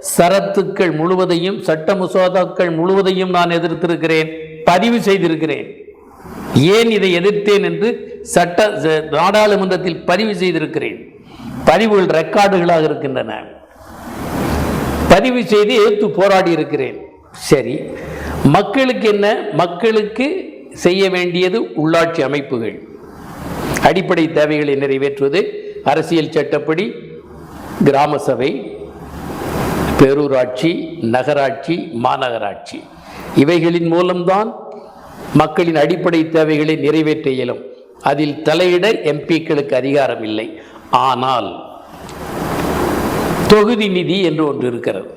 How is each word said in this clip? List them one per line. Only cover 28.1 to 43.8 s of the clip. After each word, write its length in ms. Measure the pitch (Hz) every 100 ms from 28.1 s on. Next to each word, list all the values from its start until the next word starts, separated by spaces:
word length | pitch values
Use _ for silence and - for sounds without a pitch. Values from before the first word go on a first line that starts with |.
| 147
சபை, 320 | 143 123 135 247 - - - - - - - - - - - - -
பேரூராட்சி, 760 | - 135 139 147 131 127 - 165 180 - - 117
நகராட்சி, 680 | 120 127 143 135 131 - 170 - 117
மாநகராட்சி, 760 | 127 139 131 117 104 98 - - - - - - - -
இவைகளின் 520 | 143 175 165 170 170
மூலம்தான் 600 | 165 180 180 175 190 226 - - - - - - - -
மக்களின் 440 | 147 156 156 170 156
அடிப்படை 400 | 147 175 175 170 160
தேவைகளை 460 | 160 156 156 151 156
நிறைவேற்ற 520 | 139 151 156 151 143
இயலும். 320 | 131 123 110 - - - -
அதில் 340 | - 147 151 135
தலையிட 440 | - 160 180 180 196 233
எம் 220 | 156 147 143
பிக்களுக்கு 480 | 165 160 151 -
அதிகாரம் 500 | 127 131 139 131 117
இல்லை. 220 | 110 107 113 - - - - -
ஆனால் 460 | 131 123 131 127 98 85 - - - - - - - - - - - - - - - - - - 190
தொகுதி 400 | 214 208 240